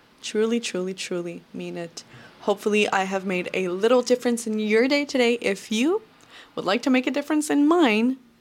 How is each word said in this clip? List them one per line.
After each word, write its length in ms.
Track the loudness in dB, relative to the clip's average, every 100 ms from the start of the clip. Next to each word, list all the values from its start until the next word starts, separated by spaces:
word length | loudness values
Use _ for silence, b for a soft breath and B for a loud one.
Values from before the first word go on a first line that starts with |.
| _ _
truly, 380 | -6 -2 0 0
truly, 340 | -2 -6 -6
truly 480 | -8 -8 -6 -6 -12 -14
mean 220 | -12 -10 -10
it. 280 | -12 -14 -20 B B B
Hopefully, 460 | -2 0 2 2 2
I 140 | 0
have 200 | 0 -4
made 260 | -2 -4 -2
a 160 | -2 -2
little 340 | 0 4 4
difference 440 | 4 0 0 -2 -2
in 120 | -4
your 300 | 2 2 4
day 160 | 2
today. 300 | 0 2 2 2
If 320 | -2 -4 -4
you 300 | -2 0 0 -4 _ B B B
would 100 | -6
like 180 | -2 0
to 80 | 2
make 160 | 2 0
a 40 |
difference 400 | -4 -2 -2 0
in 160 | 2 4
mine 500 | 4 4 4 0 -2 -12 _